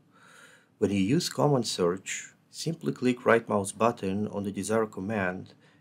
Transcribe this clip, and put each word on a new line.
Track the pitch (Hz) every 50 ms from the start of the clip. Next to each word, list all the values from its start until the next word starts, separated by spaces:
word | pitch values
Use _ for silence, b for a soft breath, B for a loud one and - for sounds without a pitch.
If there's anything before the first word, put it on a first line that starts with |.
| _ B B B B B B B B B B B B B B
When | - 107 95
you | 101 98
use | 95 107 143 180 - -
command | - 131 135 147 139 123 107
search, | - - - 90 87 92 98 - - - - - - - _ _ _
simply | - - - 160 160 - - 143
click | 139 - 123 127 123 - -
right | - 113 117 - -
mouse | 104 101 95 -
button | - - 110 120 117 - 101 95 95 104 104 -
on | - 101
the | 98 101
desired | - 101 92 101 110 113 110 107
command | - 98 95 107 110 101 92 90 90 98 101 - - b b b b b